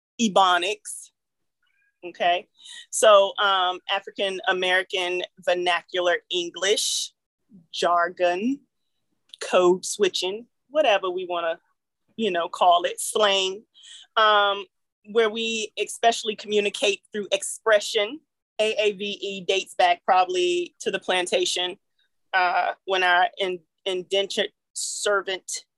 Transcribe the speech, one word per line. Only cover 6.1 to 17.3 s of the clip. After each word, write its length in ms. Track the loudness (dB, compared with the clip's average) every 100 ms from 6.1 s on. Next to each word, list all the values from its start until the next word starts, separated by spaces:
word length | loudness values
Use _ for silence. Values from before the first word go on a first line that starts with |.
| 0 -2
English, 800 | -6 -6 -4 0 0 0 -4 -6 _ _ _ _ -20 _
jargon, 840 | -4 0 2 0 0 0 0 -2 -4 _ _ _ _ _ _ _ -14
code 420 | -2 4 4 2 -2
switching, 600 | -2 -2 0 -6 -8 -14 _ _
whatever 400 | 0 2 2 0
we 160 | -6 -6
wanna, 340 | -4 -4 -6 _ _ _ _ _ -4
you 140 | -2
know, 180 | -2 -4
call 360 | 2 4 4
it, 180 | 2 -4
slang, 600 | -6 0 2 2 0 -4 -14 _ -20 -20 -6 2
um, 500 | 4 4 2 0 -8 _ _ _ -2
where 180 | 0 2
we 420 | 0 -4 -6 -8 -8
especially 560 | -8 0 0 0 -4 -8
communicate 680 | -4 -2 -2 -2 -2 -2 _
through 160 | -10 -6